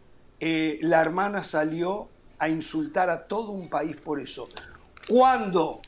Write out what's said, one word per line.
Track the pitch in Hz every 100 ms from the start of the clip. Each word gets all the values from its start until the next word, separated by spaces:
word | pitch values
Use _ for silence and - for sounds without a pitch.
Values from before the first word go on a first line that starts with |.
| - - - -
eh, | 160 160 160 147
la | 160 160
hermana | 160 180 202 196
salió | - 156 156 165 175 208 - - - -
a | 156
insultar | 160 151 156 147 190 180
a | 165 -
todo | 208 214
un | 196 160
país | 147 165 -
por | 160 143
eso. | 127 - 117 - - - - - -
Cuando | 240 262 247 202 175 160 -